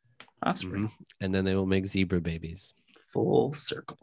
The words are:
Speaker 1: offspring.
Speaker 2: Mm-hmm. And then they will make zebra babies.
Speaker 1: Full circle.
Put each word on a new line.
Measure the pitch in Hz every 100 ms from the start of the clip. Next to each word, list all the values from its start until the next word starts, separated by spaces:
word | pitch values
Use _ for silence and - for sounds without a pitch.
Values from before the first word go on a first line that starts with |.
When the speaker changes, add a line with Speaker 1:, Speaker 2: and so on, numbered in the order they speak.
| _ - - -
Speaker 1:
offspring. | - - 92 98 104
Speaker 2:
Mm-hmm. | - - -
And | 95
then | 95
they | 95 95
will | 95
make | 95 95
zebra | 98 92 90
babies. | 82 82 82 87 - - _ - -
Speaker 1:
Full | - 147 131 127
circle. | 147 - - - -